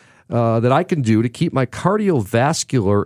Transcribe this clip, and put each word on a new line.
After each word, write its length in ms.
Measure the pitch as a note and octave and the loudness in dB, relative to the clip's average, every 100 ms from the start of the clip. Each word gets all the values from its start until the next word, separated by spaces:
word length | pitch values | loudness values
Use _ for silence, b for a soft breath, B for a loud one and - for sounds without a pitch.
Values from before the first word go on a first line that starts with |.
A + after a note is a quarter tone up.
| B B B | B B B
uh, 320 | A#2+ A#2 A2+ | -2 0 0
that 120 | A#2+ | 2
I 120 | C#3 | 0
can 160 | F3+ E3+ | 2 0
do 220 | A2+ A2 | 2 2
to 60 | A#2+ | 0
keep 240 | - F3 | -2 -4
my 100 | C3+ | -2
cardiovascular 1400 | C3 - E3 G#3+ G3+ D3 F#2+ A2+ C#3 D#3+ - C3 F#2+ G2+ | -4 -2 -2 0 0 0 0 0 0 -2 -4 -2 0 0